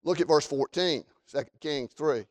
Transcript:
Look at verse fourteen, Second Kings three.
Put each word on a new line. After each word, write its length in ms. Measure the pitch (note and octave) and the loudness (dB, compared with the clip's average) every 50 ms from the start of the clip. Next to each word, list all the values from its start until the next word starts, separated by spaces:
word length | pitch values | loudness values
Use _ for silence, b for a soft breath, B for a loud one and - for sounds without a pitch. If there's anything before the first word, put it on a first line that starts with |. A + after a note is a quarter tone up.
| _ | _
Look 160 | D#3+ F3+ D#3+ | -2 0 0
at 80 | E3+ | 4
verse 180 | C#3+ D#3+ D3+ - | 4 4 4 4
fourteen, 600 | - C#3+ C3+ C3+ - - F3 F#3 F3+ D#3 A#2+ - _ _ _ _ | 0 -2 -2 -2 -2 0 -2 0 0 0 -2 -6 _ _ _ _
Second 340 | _ - C#3 B2 - _ _ | _ -6 -6 -6 -6 _ _
Kings 320 | - D#3 D3 C#3 B2 A2 _ | -8 -6 -4 -4 -6 -8 _
three. 320 | - D3+ D#3 C3+ A2+ G2+ _ | -2 0 0 0 0 -4 _